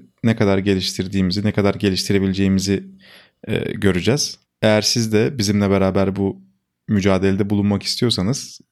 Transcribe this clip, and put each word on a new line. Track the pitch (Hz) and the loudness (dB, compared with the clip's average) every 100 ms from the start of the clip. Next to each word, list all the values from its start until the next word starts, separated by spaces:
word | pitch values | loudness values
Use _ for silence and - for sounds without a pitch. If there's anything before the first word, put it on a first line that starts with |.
| - _ | -16 _
ne | 117 110 | -2 2
kadar | 101 98 | 2 2
geliştirdiğimizi, | 98 95 95 - 92 101 92 98 104 | 2 0 -2 -6 -4 0 0 0 -2
ne | |
kadar | 101 101 95 | 0 0 0
geliştirebileceğimizi, | 101 92 - 98 95 135 196 98 - 190 - - - - _ _ - | 0 -2 0 0 0 0 2 2 0 -2 -4 -18 -20 -20 _ _ -8
e, | - - | -6 -4
göreceğiz. | - 98 87 98 147 - - _ _ | -2 0 2 0 0 -2 -10 _ _
Eğer | 110 107 | 2 2
siz | 107 123 110 | 2 -2 0
de | 107 127 143 | 2 0 0
bizimle | 101 101 101 | 0 2 2
beraber | 98 95 92 95 95 | 2 2 2 0 0
bu | 98 - - _ _ _ - | -2 -4 -14 _ _ _ -2
mücadelede | 104 98 95 95 98 101 | 0 2 2 2 0 0
bulunmak | 104 101 101 | 0 0 0
istiyorsanız | - - 123 110 95 143 - - _ | -2 -2 -2 0 -2 -4 -8 -20 _